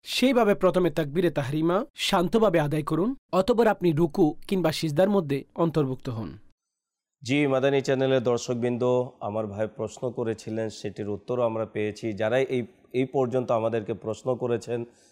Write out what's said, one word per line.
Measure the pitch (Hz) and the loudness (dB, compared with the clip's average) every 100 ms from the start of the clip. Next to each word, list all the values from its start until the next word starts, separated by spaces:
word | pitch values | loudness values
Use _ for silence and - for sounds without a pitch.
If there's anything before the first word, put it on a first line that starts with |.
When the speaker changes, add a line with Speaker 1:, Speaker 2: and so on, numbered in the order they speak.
Speaker 1:
সেইভাবে | - - 254 247 208 196 | -8 0 2 4 2 4
প্রথমে | 185 180 170 | 2 4 2
তাকবীরে | 160 147 156 170 | 0 -2 0 0
তাহরিমা | - 131 156 165 190 330 - | 0 -2 0 0 0 -2 -6
শান্তভাবে | - 190 170 226 214 170 | 0 0 2 2 4 4
আদায় | 151 156 | 2 -2
করুন, | 139 156 214 269 _ | -2 -2 -2 -4 _
অতঃপর | 180 190 226 226 | 0 2 4 4
আপনি | 196 180 | 4 2
রুকু | 151 165 - 151 - - | 2 0 4 2 2 -4
কিংবা | 190 160 | 0 0
সিজদার | - 160 143 196 | 0 -2 2 4
মধ্যে | 196 147 143 - - | 2 0 -4 -4 -2
অন্তর্ভুক্ত | 165 160 135 131 131 | 0 2 -2 -4 -8
হন। | 113 90 82 - _ _ _ _ _ _ _ | -8 -10 -12 -20 _ _ _ _ _ _ _
Speaker 2:
জি, | 120 143 143 | 0 2 4
মাদানী | 131 139 139 | 4 4 2
চ্যানেলের | 135 131 135 131 | 2 2 4 2
দর্শকবৃন্দ, | 117 120 - 120 120 120 123 123 127 - | 2 0 0 -2 0 2 2 2 0 -6
আমার | 107 107 107 | -6 -4 -4
ভাই | 98 110 - | -4 -6 -4
প্রশ্ন | 107 - 127 | -8 -6 -6
করেছিলেন, | 113 113 107 113 110 110 | -4 -4 -4 -6 -6 -6
সেটির | - 104 98 104 | -8 -10 -8 -8
উত্তরও | 101 - 123 | -8 -4 -2
আমরা | 117 110 107 | 0 -2 -6
পেয়েছি। | 113 107 104 113 | -4 -6 -4 -8
যারাই | 101 110 127 131 | -4 0 0 0
এই, | 127 113 _ _ | -2 -6 _ _
এই | 127 131 | -4 -2
পর্যন্ত | 123 123 127 117 | 0 0 0 0
আমাদেরকে | 113 110 113 104 | 0 0 -2 -4
প্রশ্ন | 104 110 104 127 120 | -6 -6 -6 -4 -4
করেছেন, | 123 117 - 120 117 _ _ | -2 -4 -4 -8 -8 _ _